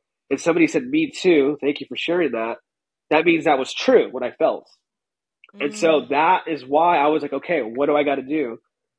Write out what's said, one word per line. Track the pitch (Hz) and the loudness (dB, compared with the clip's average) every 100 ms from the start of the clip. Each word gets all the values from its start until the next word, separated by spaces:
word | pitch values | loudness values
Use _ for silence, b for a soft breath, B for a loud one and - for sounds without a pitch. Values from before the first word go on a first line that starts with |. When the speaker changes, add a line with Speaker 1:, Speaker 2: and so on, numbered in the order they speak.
| _ _ - | _ _ -6
Speaker 1:
and | 135 | -4
somebody | 170 170 156 | 0 2 2
said, | 160 | 0
'Me | 123 151 151 | -2 -2 -2
too, | - 185 160 135 151 | -2 2 4 4 0
thank | 139 143 | -4 -4
you | 139 | -8
for | 120 | -10
sharing | - 175 151 | -4 -2 -2
that.' | 113 113 110 _ _ _ _ - | -2 -6 -8 _ _ _ _ 0
That | 151 | 2
means | 170 165 151 | 2 2 2
that | 135 | 0
was | 131 | -2
true, | - - 233 120 | -2 4 4 4
what | 127 | -4
I | 123 | -8
felt." | - 156 92 _ _ _ _ _ _ _ _ _ 101 | -2 -2 -2 _ _ _ _ _ _ _ _ _ -8
And | 143 | -8
so | 214 165 151 | -2 2 2
Speaker 2:
Mm. | 120 | 0
Speaker 1:
that | 139 160 185 - | 0 2 0 -2
is | 147 | -8
why | 127 147 175 170 | -2 2 2 2
I | 147 | 2
was | 156 | 0
like, | 139 | -2
"Okay, | 139 - 165 | -8 -4 -4
what | 110 120 143 | -4 -2 0
do | 147 | 2
I | |
gotta | 147 139 | 0 -2
do?" | 131 156 123 117 _ _ _ | -4 -4 -4 -8 _ _ _